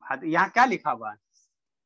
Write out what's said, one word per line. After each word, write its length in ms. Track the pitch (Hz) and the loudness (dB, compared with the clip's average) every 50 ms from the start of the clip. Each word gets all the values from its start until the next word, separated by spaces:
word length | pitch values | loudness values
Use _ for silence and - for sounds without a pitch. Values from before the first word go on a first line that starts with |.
हाँ, 180 | - - 135 131 | -8 -8 -8 -6
तो 80 | 185 | -4
यहाँ 220 | 160 156 165 190 190 | -2 0 0 0 2
क्या 140 | - 233 254 | 4 4 4
लिखा 240 | 262 190 160 - 151 | 4 2 -2 -2 -4
हुआ 200 | 127 113 113 107 | -4 -4 -6 -12
है? 60 | 104 _ _ _ _ _ _ _ _ _ _ _ _ _ _ | -12 _ _ _ _ _ _ _ _ _ _ _ _ _ _